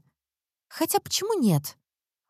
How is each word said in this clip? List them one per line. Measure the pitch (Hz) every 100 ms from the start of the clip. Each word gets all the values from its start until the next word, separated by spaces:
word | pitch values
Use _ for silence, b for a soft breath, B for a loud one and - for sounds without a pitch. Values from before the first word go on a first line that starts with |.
| _ _ _ _ _ _ _
Хотя | - 330 403
почему | - - 415 403
нет? | 220 147 147 - _ _ _ _